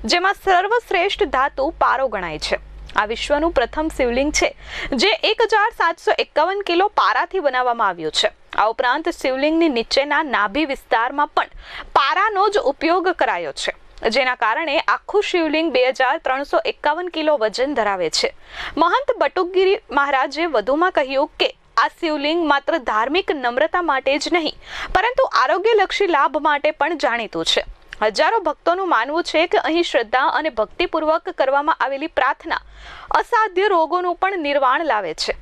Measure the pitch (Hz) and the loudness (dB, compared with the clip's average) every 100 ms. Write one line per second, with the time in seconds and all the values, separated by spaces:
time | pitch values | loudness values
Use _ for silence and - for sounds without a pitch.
0 | 226 349 370 403 381 359 392 466 - 370 | -2 0 0 -2 2 2 2 -2 0 0
1 | 381 - 349 262 277 - 269 - - 240 | 0 0 -2 0 -2 -2 -4 0 0 2
2 | 269 208 175 156 - - - - - - | -2 -4 -6 -6 -4 -4 -6 -18 -6 -4
3 | 208 226 - 294 330 311 233 - 320 - | -2 -4 0 0 2 0 -2 -2 -4 -2
4 | 254 240 285 302 349 - - - - 269 | 0 0 0 0 -2 -4 -14 -10 -4 0
5 | 381 539 - 427 440 440 427 - 349 339 | 2 2 0 2 2 2 0 0 -2 0
6 | - - - - 330 403 403 339 403 - | -2 0 0 0 0 0 0 2 2 2
7 | 196 233 349 381 294 254 254 233 208 175 | 2 2 0 0 0 0 0 0 0 0
8 | 156 - - - - - 214 226 254 269 | -4 0 -2 -2 -6 0 0 2 0 0
9 | 330 330 277 262 294 320 330 240 220 - | -2 -4 -2 0 0 2 2 2 0 0
10 | 285 294 311 214 208 226 302 269 - 233 | 2 0 0 0 0 0 -2 -4 0 0
11 | 240 277 294 - - - - - - - | 0 0 0 0 -4 -8 -16 -16 0 2
12 | 269 320 415 403 403 403 - - 311 359 | 2 2 2 2 2 2 -2 -2 0 2
13 | 359 - 262 180 156 - - - - - | 0 0 0 -2 -6 -6 -8 -8 -16 -6
14 | 233 233 262 254 220 247 320 294 233 247 | -2 0 0 0 0 0 0 -2 0 -2
15 | - 403 415 359 311 302 330 247 254 262 | 0 -2 0 0 0 0 0 2 0 2
16 | 262 320 269 262 285 339 - - 294 311 | 0 0 -2 -4 0 -2 -2 -2 -2 -2
17 | 359 311 311 294 214 208 269 269 208 190 | -4 -2 0 2 0 0 -2 0 -2 0
18 | 165 - - - - - - - 330 427 | -2 -2 -4 -6 -18 -12 -8 2 2 2
19 | 554 453 294 370 359 370 381 392 - 285 | 0 0 0 0 0 2 2 2 0 -2
20 | 277 269 285 277 339 254 208 294 359 349 | 2 0 0 -2 -2 0 0 2 2 0
21 | 262 269 302 - - - _ - 269 - | 0 0 -2 0 -2 -2 _ 0 0 0
22 | 330 302 294 339 320 277 - 330 247 214 | -4 -2 0 0 2 0 0 -2 0 -2
23 | 240 330 381 320 247 240 320 359 339 269 | 0 -2 -2 -2 -2 0 0 0 0 0
24 | 269 294 302 339 311 - - - - 359 | 0 -2 0 -2 -2 -8 -16 -12 -4 -2
25 | 440 523 523 - 262 349 427 440 381 - | 0 0 2 2 2 2 2 2 2 0
26 | 403 302 311 294 302 294 302 302 294 339 | 0 2 2 0 0 0 0 0 -2 0
27 | 277 233 214 165 165 - - - - - | -2 -2 -4 -6 0 0 -2 -14 -20 -2
28 | 214 214 311 453 330 285 - 359 381 254 | -2 2 2 2 -2 -2 -2 0 2 0
29 | 240 311 339 320 349 415 - 330 339 277 | 0 -2 0 0 2 2 2 0 0 -2
30 | 220 254 302 330 311 233 214 - 349 330 | 0 0 0 0 -2 -2 -4 -2 -4 -2
31 | 311 320 370 349 269 277 294 - 247 277 | 0 0 -2 -2 0 2 0 -2 -2 -4
32 | 320 - 254 311 330 - - - - - | -4 0 0 -2 -6 -8 -8 -20 -20 -18
33 | - - - 453 440 359 415 359 320 359 | 0 0 2 2 2 2 2 2 2 0
34 | 359 349 381 392 285 285 269 277 320 220 | -2 0 -2 -2 0 2 2 2 0 0
35 | 180 160 - - | -2 -6 -6 -6